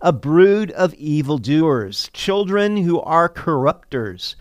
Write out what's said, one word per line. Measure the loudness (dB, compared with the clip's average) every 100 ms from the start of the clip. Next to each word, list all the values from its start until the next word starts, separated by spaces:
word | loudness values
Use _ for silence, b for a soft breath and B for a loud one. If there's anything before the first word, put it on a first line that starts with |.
a | 0
brood | 0 2 6 6 4 -2
of | -2 -2 -2
evildoers, | -4 -2 0 -4 0 2 2 0 -2 -8 -12
children | -8 -2 -2 0 0 0 0
who | 0 -2
are | 0 2 2
corrupters. | -2 -4 0 0 -2 -6 -6 -6 -8 -12 -14